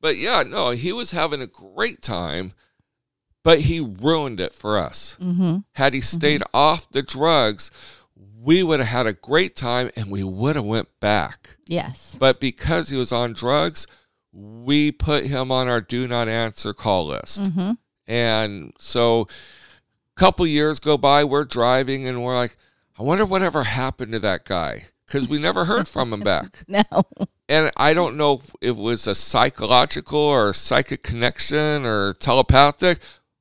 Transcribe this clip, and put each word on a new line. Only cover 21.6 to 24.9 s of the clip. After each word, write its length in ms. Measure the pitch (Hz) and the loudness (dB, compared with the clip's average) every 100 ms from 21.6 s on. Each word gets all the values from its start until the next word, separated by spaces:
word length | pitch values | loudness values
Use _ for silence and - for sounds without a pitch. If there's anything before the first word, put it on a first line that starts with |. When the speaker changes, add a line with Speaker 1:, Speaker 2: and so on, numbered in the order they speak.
| 117 127 131 135 131 | 2 2 0 -4 -6
Speaker 1:
and 160 | 123 | -6
we're 120 | 120 127 | -2 -2
like, 200 | 123 - _ _ _ _ | -2 -6 _ _ _ _
"I 40 | |
wonder 220 | 117 180 208 | -2 0 2
whatever 380 | 185 185 151 | 2 0 0
happened 480 | 113 117 131 - 117 | -2 -2 -4 -4 -6
to 60 | 113 | -4
that 260 | 101 90 - | -2 -2 -4
guy," 400 | 92 80 53 - | -4 -4 -6 -14